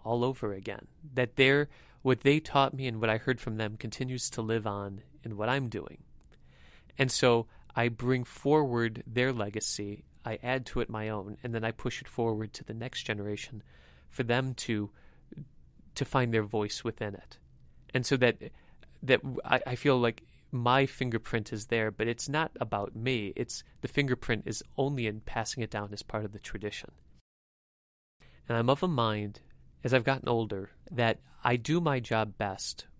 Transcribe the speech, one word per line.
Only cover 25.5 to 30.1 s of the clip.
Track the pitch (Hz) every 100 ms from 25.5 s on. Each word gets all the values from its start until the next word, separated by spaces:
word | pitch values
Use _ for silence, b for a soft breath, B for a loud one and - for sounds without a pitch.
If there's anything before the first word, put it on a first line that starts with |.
| -
it | 110
down | 107 101
as | 104
part | - 107 107
of |
the | 98
tradition. | - 98 104 - - - - - _ _ _ _ _ _ _ _ _ _ b b -
And | 117
I'm | 120
of | 143
a | 185
mind, | 139 113 107 104 - - - - - 123
as |
I've | 127
gotten | 117